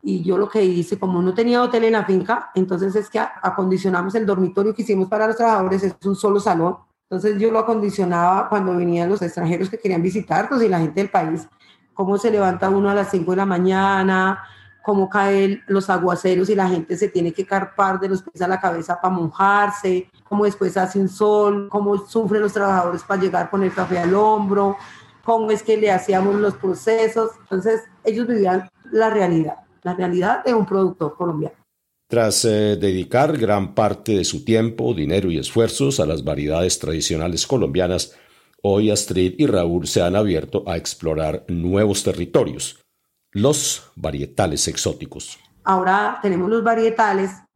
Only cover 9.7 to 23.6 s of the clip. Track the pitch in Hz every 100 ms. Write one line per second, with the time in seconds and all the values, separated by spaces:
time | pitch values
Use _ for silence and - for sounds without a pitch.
9.7 | 214 202 185 175 190 180 165 220 269 226
10.7 | 180 160 156 202 190 160 160 - _ _
11.7 | _ _ - 190 202 233 214 190 180 190
12.7 | 196 202 202 196 190 170 185 196 180 185
13.7 | 190 196 196 190 185 185 190 - - -
14.7 | _ - 196 190 202 196 196 196 196 -
15.7 | 196 190 180 180 175 185 180 185 208 185
16.7 | 180 160 175 196 185 170 165 190 196 190
17.7 | - 196 185 190 190 - - 180 185 185
18.7 | 170 165 175 185 185 165 - 196 202 208
19.7 | 208 190 185 185 _ _ 202 208 202 185
20.7 | 185 185 196 190 190 214 208 208 202 202
21.7 | 208 202 202 202 226 214 214 208 208 202
22.7 | 190 175 175 - 196 185 175 170 196